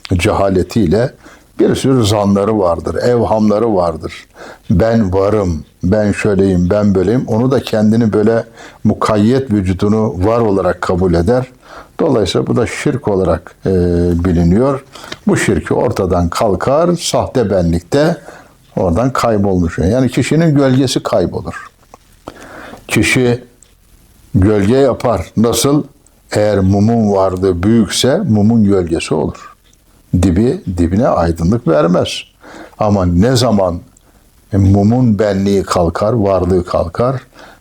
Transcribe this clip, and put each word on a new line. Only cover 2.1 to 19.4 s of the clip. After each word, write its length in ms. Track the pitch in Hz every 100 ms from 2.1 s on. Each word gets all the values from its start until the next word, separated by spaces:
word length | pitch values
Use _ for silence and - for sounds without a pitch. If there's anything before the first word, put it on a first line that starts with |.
| 107 101 101 101 110
vardır, 360 | 87 85 80 85
evhamları 800 | 123 120 104 110 107 104 117 95
vardır. 380 | 85 80 87 - - - - - -
Ben 440 | 87 113 113 95
varım, 500 | 95 98 107 92 78 - -
ben 280 | 92 107 104
şöyleyim, 580 | - 110 95 98 90 87
ben 260 | 104 104 92
böyleyim. 300 | 92 123 -
Onu 240 | 113 127
da 80 | 127
kendini 540 | - 110 107 113 113
böyle 300 | 107 107 113 - - - -
mukayyet 680 | 107 - - 107 107 135 135
vücudunu 720 | 104 92 87 104 110 110 90 98
var 140 | 120
olarak 420 | 110 98 90 85
kabul 320 | - 87 92
eder. 340 | 85 85 127 127 - - - - -
Dolayısıyla 480 | 160 117 95 123 127
bu 80 | 123
da 120 | 110
şirk 400 | - 151 131 110
olarak, 480 | 95 90 82 - - -
e, 60 | 92 87 85 87 85 92
biliniyor. 580 | 85 85 98 135 135 - - - - 202
Bu 100 | 180
şirki 360 | - 82 -
ortadan 560 | - - - 92 90 85
kalkar, 600 | - 117 92 - 147 175 170
sahte 540 | - 131 - 131 101
benlik 440 | 95 85 85 -
de 240 | 143 156 175 - - - _ _ -
oradan 380 | 92 82 127
kaybolmuş. 640 | - 117 107